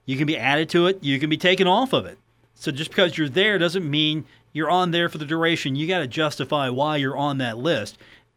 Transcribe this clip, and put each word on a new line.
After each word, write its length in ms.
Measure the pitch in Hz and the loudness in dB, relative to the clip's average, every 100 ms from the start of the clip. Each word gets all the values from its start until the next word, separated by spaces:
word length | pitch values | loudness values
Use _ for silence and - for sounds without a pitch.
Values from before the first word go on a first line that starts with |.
| - | -6
you 100 | 131 | -2
can 100 | 147 | 0
be 100 | 151 | 0
added 320 | 120 143 160 | 0 2 2
to 180 | 175 175 | 2 2
it. 100 | 190 | 2
You 200 | 143 135 | 0 0
can 100 | 151 | 0
be 60 | 156 | 0
taken 320 | 185 185 180 | 2 4 4
off 240 | 190 262 | 4 2
of 120 | 143 | 0
it. 140 | 92 - _ _ _ _ | -2 -10 _ _ _ _
So 160 | - | -8
just 180 | 135 156 | -6 -4
because 260 | - 180 156 | 0 0 0
you're 120 | 151 | -2
there 300 | 127 208 202 | 2 2 2
doesn't 300 | 170 180 160 | 0 0 -2
mean 360 | 147 156 156 - _ _ | 0 0 -2 -6 _ _
you're 200 | 147 151 | -4 0
on 180 | 180 180 | 2 2
there 180 | 170 170 | 0 0
for 100 | 170 | -4
the 60 | |
duration. 520 | 151 165 165 160 147 135 | -4 0 0 0 -2 -2
You 100 | 160 | -2
gotta 220 | 185 139 | -2 -2
justify 600 | 151 156 - 139 151 131 | -2 -2 -2 -2 -2 0
why 280 | 123 147 151 | 0 0 0
you're 200 | 135 135 | -2 -2
on 220 | 143 135 | -2 -2
that 200 | 127 113 | -4 -4
list. 380 | 147 147 101 - - - _ | -2 -2 -4 -12 -20 -20 _